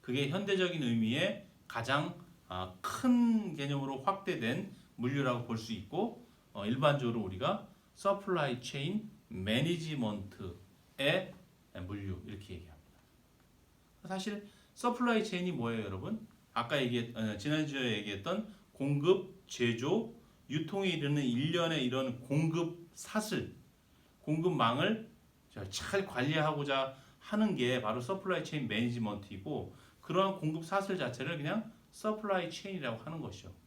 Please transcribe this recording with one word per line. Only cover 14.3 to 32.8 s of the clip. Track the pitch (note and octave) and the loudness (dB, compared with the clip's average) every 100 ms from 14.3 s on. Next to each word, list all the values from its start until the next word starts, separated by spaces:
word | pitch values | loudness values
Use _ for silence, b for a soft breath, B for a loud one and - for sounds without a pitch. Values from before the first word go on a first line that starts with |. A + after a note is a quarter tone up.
| G#3 B B B | -6 B B B
서플라이 | - A#3+ A3+ B3 A3+ | -2 0 2 4 4
체인이 | - F3+ F3+ | 2 0 -2
뭐예요, | D3 A#2 A2+ | 0 0 -2
여러분? | G2+ F#2+ D#3 A3 - - - | -2 -6 -4 -6 -8 -20 -8
아까 | - A#2+ D3 | -4 0 2
얘기했-, | B2 A#2+ A2+ A2 | 2 0 -2 -2
어, | A2 G#2 | -2 -2
지난주에 | C#3+ D3+ D3 C3+ B2 G#2 | 0 0 0 0 0 0
얘기했던 | G#2 G2 D#3 G3 A3 B B | -2 -6 -2 -2 -4 B B
공급, | - C#3 C#3+ D#3 G3 - - - | -4 0 2 4 4 2 -14 -14
제조, | - A#2+ A2+ C#3 G#3 A3+ - B B - | 0 2 2 2 2 0 -10 B B -4
유통에 | D3 D#3+ G3 G3 | -4 -2 0 2
이르는 | E3 C#3+ D3 | 2 2 2
일련의 | C3 A#2+ D#3 E3+ E3 D#3+ | 4 2 2 2 2 2
이런 | B2 C3 C3 A2+ | 2 2 0 -4
공급 | - C#3+ D#3+ E3 E3 - - | 0 2 4 2 0 -4 -16
사슬, | - - G#3+ G#3 F#3+ - - - _ b b b b | -16 -4 -4 -2 -4 -4 -12 -20 _ b b b b
공급망을 | - D#3 F3 D3 A#2 B2+ F#3 A3 - - - _ _ - F#2+ | -2 2 2 6 4 6 2 2 -4 -18 -20 _ _ -12 -8
잘 | - - G3 F#3+ | -8 -2 -2 0
관리하고자 | B2 B2+ D#3 D3+ C#3+ C#3+ C3+ C3+ B B B | 0 0 2 2 0 0 0 0 B B B
하는 | - G#3+ G#3+ D#3 | -4 2 4 4
게 | B2 B2+ | 2 2
바로 | G#2+ B2 | 0 -2
서플라이 | B2 F#3+ F#3+ F3 | -2 -2 0 -2
체인 | - D3+ A#2 | 0 -2 0
매니지먼트이고, | G#2 A#2+ A#2+ A2 G2+ - F#2+ D3+ C3+ - B B B | 2 2 0 -2 -4 -8 -10 -6 -6 -6 B B B
그러한 | - E3+ G3 F#3+ | 0 4 4 2
공급 | D#3 D#3+ | -2 -2
사슬 | E3 G3 G3 F3+ | 0 0 0 -2
자체를 | B2+ - C3+ E3+ | -2 -2 -4 -2
그냥 | D3 G#3 A3 - - | -2 -2 -4 -14 -20
서플라이 | - G#3+ G#3+ G#3 F#3 E3+ | -6 -2 -2 2 0 0
체인이라고 | - G3 F#3+ | -6 -8 -4